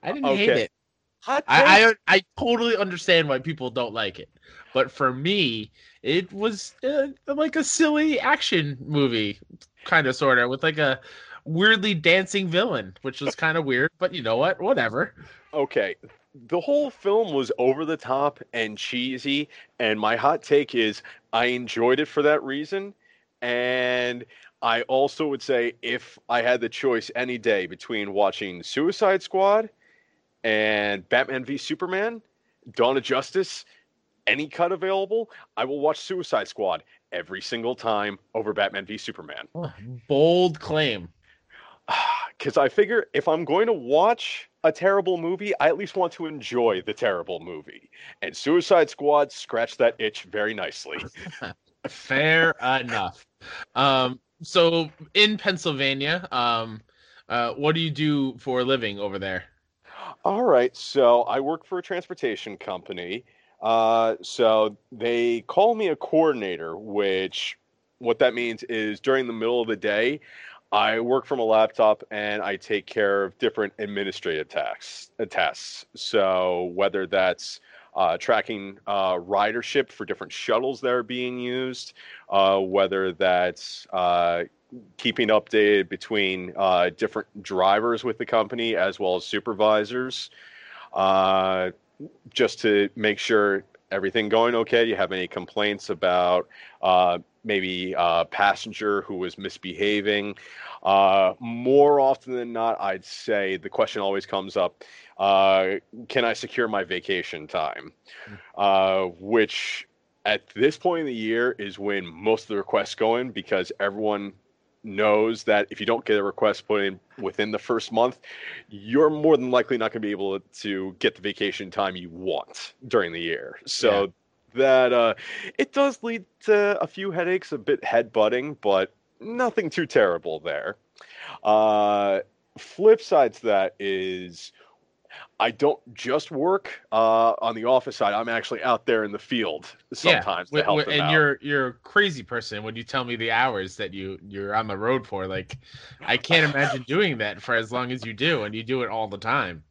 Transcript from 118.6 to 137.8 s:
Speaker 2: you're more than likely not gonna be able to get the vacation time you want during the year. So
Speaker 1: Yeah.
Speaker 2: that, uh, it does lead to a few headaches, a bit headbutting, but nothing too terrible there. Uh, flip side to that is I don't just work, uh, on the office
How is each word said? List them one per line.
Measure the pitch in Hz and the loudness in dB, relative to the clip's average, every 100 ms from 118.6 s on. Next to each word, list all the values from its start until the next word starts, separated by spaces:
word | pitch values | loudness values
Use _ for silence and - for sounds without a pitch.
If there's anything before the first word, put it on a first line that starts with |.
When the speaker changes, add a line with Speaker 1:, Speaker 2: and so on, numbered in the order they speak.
| - | -18
Speaker 2:
you're | 104 104 131 156 | -18 -2 4 4
more | 151 156 147 | 4 4 4
than | 127 | 4
likely | 123 117 123 | 0 0 -2
not | 110 | -2
gonna | 117 | -4
be | 104 | -4
able | 101 98 98 | -4 -4 -6
to | _ - 104 95 95 92 | _ -12 -6 -6 -6 -2
get | 117 - | -2 -2
the | |
vacation | 98 98 101 - 95 | -8 -4 -6 -6 -8
time | - 98 92 | -4 -4 -4
you | 87 | -14
want | 82 92 73 - - - _ 131 | -8 -4 -4 -6 -14 -18 _ -2
during | 113 90 | 0 0
the | 82 | -4
year. | 82 80 - - - | -6 -6 -8 -16 -10
So | - 120 101 | 0 2 2
Speaker 1:
Yeah. | 98 _ _ _ _ | 0 _ _ _ _
Speaker 2:
that, | 120 135 131 127 | 0 4 6 4
uh, | 120 117 107 - - - - | 4 2 0 -8 -12 -12 -4
it | 269 | -2
does | 269 277 247 | 2 0 0
lead | 233 226 185 _ | -8 -8 -10 _
to | - 208 208 202 | 2 4 4 0
a | - | -4
few | - 196 | -6 -8
headaches, | 170 175 185 180 | -4 -2 -2 -4
a | 143 | -8
bit | 107 123 | -2 -2
headbutting, | - 117 117 113 107 123 143 143 | 2 0 2 2 2 2 -4 -4
but | 104 98 95 _ _ _ | 2 2 2 _ _ _
nothing | - 240 247 - 170 | -12 -2 0 0 -4
too | - | -4
terrible | 156 139 101 85 82 80 | 0 4 4 2 -4 -6
there. | 80 73 - - _ _ - - - - | -6 -6 -6 -10 _ _ -20 -20 -18 -6
Uh, | - 107 107 104 104 104 101 95 - _ _ - | 2 4 6 4 4 2 2 0 -2 _ _ -20
flip | - - 208 226 | -20 4 6 6
side | - 165 123 | 4 4 4
to | - 117 | 2 0
that | 101 95 _ | 2 2 _
is | 101 95 92 92 90 85 - _ _ _ _ _ _ - - _ | -4 -4 -4 -6 -10 -16 -20 _ _ _ _ _ _ -20 -20 _
I | 113 | -2
don't | 117 143 131 - | 2 0 0 -8
just | 110 - 147 - | -12 -2 -2 -2
work, | 139 160 196 - - _ | -4 0 0 -2 -16 _
uh, | 110 113 113 113 - | 2 4 6 4 2
on | 113 | -4
the | 113 | -2
office | 117 131 | 2 2